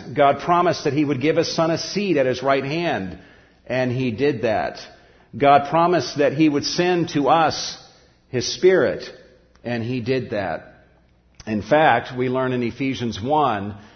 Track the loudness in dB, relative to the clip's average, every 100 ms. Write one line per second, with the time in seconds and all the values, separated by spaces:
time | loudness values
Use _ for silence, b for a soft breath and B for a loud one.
0 | -6 2 4 4 0 2 2 0 -2 0
1 | 0 0 0 0 0 0 0 -2 -4 -4
2 | 0 2 2 0 0 0 0 -4 -2 -4
3 | -6 -12 b b b b -6 -2 -2 -2
4 | -2 0 -2 0 0 0 -2 -8 -16 b
5 | b b b 0 6 6 4 2 2 2
6 | -2 0 0 4 2 2 -2 -2 0 0
7 | 0 0 2 4 2 0 -8 -12 -18 b
8 | b b _ -4 -4 2 4 6 4 0
9 | -8 -18 -20 -20 _ _ -8 -6 -4 -4
10 | -2 -4 -2 -4 -4 -6 -10 -20 _ _
11 | _ _ _ -16 -6 -6 2 4 4 4
12 | 0 -4 -4 -2 -2 -2 -4 -4 -6 -4
13 | -6 -6 -2 0 0 -2 -6 -10 B